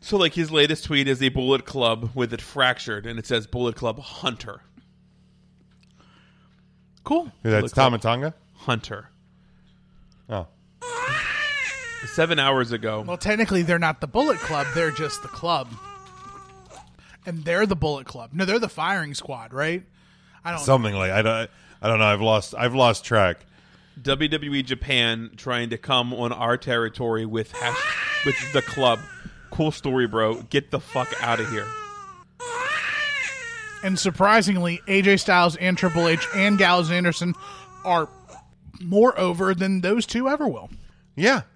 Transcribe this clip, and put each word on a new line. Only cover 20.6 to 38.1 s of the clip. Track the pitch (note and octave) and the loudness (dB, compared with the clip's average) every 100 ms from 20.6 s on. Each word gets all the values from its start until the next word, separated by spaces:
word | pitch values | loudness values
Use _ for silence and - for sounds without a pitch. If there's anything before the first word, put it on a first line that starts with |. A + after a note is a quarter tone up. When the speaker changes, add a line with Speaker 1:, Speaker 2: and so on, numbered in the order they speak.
Speaker 3:
Something | D3+ C3+ A2 | 4 4 4
like, | G2 F#2 | 0 2
I | G2 | 2
don't, | A2 A2+ A2+ _ - - | 2 0 -4 _ -20 -4
I | G#2+ | 0
don't | A2 | 4
know. | G#2+ | 4
I've | G#2 | 4
lost, | A2 G#2+ - - | 4 2 0 -2
I've | A#2+ | 0
lost | C3 A#2+ G#2+ | 6 4 4
track. | - A2+ F#2 E2+ - _ _ - _ - | 2 4 4 2 -12 _ _ -20 _ -8
Speaker 1:
W | B2+ C3+ D3+ | -2 0 0
W | D3+ D3 | -2 -2
E | C#3 | -4
Japan | C3 B2+ C3 C3 A#2 A2+ A2+ G#2+ | -2 -6 0 2 2 -2 -8 -10
trying | C3 A#2+ A#2+ | -6 -4 -4
to | A2+ | -6
come | - B2+ A#2+ | 0 0 0
on | A#2+ A#2+ | -4 -4
our | A#2 A#2 B2 | -2 0 0
territory | - A#2 A2+ - A#2+ A2 A2+ | 0 -2 -2 -4 -2 -2 -2
with | A2 A2 | -4 -4
hash-, | B4 A#4 B4+ D5 D#5 - D5+ D5 | -4 -4 -2 -2 -4 -4 -2 -2
with | - - | -2 -2
the | C#3 | -2
club. | - C#3 B2+ A2+ - - - - - | -2 0 2 2 -4 -18 -18 -18 -12
Cool | - D#3 | -2 -2
story, | - C#3 C3 A#2+ | -2 -2 0 0
bro. | A2 A2 A#2 | 2 0 -2
Get | A2+ C#3+ C#3 | -2 -2 0
the | C#3+ | -8
fuck | - C#3 A#2+ - | -4 -4 -4 -4
outta | A#2+ A#2 A2 | -2 0 -2
here. | A2 F#2 - G#4 G#4 G4 F4+ F#4 _ B4 A#4+ C5 D#5 D#5 D5 D5 C#5+ - C5+ A#4 A4+ A4 G#4 | -4 -6 -10 -14 -16 -18 -20 -20 _ -10 -6 -4 -4 -4 -4 -4 -4 -6 -8 -10 -12 -14 -8
Speaker 2:
And | G3 F#3+ | -4 0
surprisingly, | F#3+ - G3 A3 F#3+ F#3 F3 E3+ - | -2 4 6 6 4 0 0 -4 0
A | G3 | 4
J | G3 G3 | 6 4
Styles | - F3+ F3 D#3+ | 6 4 4 2
and | F#3 F3+ | 0 2
Triple | F#3 D#3+ E3+ | 2 2 2
H | E3 - | 2 0
and | G3 G3+ G3+ | 2 4 6
Gallows | F#3 F3+ E3 | 6 6 4
and | F3 | 2
Anderson | F3 - F3 E3+ - - - - | 0 0 -4 -4 -8 -16 -20 -10
are | F#3 E3+ D3+ | 0 0 0